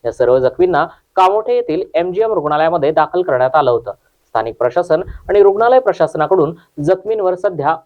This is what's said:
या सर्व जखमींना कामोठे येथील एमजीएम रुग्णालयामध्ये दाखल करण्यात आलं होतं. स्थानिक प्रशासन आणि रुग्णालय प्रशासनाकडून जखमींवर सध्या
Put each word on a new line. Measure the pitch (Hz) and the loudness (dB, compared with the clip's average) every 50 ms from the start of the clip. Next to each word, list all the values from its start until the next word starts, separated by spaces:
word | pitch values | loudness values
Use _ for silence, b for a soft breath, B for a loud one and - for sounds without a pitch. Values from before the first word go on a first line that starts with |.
| - | -6
या | 117 | -8
सर्व | 110 - 127 120 127 131 | -4 0 2 2 2 2
जखमींना | 127 127 123 - 180 185 175 143 160 165 B B B _ _ | 2 0 0 0 0 2 2 0 -2 -4 B B B _ _
कामोठे | 190 185 185 202 214 214 240 247 | 2 2 2 2 0 -2 0 -2
येथील | 247 240 240 151 180 - - - | -2 -2 -2 -4 -6 -6 -4 -2
एमजीएम | 160 175 180 175 196 220 220 | -2 -2 -2 -2 -2 -2 0
रुग्णालयामध्ये | 220 180 147 151 151 151 156 165 165 165 139 147 | 0 -2 -2 -2 0 0 0 0 0 0 -2 0
दाखल | 156 160 156 151 - 180 | 0 0 -2 0 -2 -4
करण्यात | 180 175 135 123 127 131 131 | -2 0 0 0 0 2 2
आलं | 156 143 127 | 2 2 2
होतं. | 120 113 - 104 - _ _ _ _ _ _ | 0 0 -2 -6 -14 _ _ _ _ _ _
स्थानिक | _ _ 113 110 113 110 _ | _ _ -4 -4 -4 -4 _
प्रशासन | 120 123 - 175 175 175 160 160 185 B B B B - | -2 -2 0 -2 0 0 -2 -2 -2 B B B B 0
आणि | 196 208 | 2 4
रुग्णालय | 202 196 196 202 226 240 262 254 | 4 4 4 4 2 4 4 4
प्रशासनाकडून | 254 208 180 - 165 156 - 160 151 151 190 185 151 151 165 b b b _ - | 2 0 0 0 -2 -2 0 -4 0 0 2 2 2 0 -2 b b b _ -6
जखमींवर | 143 156 190 190 185 208 226 214 196 185 185 | -2 0 -2 -2 -2 -6 -4 -2 -2 -2 -2
सध्या | 180 185 202 180 151 135 147 160 160 _ | -2 -4 -4 -4 -2 -2 -2 -4 -4 _